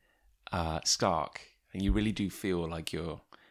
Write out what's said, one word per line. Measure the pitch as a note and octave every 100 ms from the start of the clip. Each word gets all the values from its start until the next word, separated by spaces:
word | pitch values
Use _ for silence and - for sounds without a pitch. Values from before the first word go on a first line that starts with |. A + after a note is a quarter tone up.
| _ _ _ _ -
uh, | F#2 D#2+ D#2+ -
stark. | - G#2 D#2+ D2 - - _ _
And | F#2
you | G2
really | G2 G#2+
do | G2+ G2
feel | - G2 F2 E2
like | E2 D#2+
you're, | D#2+ E2 - - - -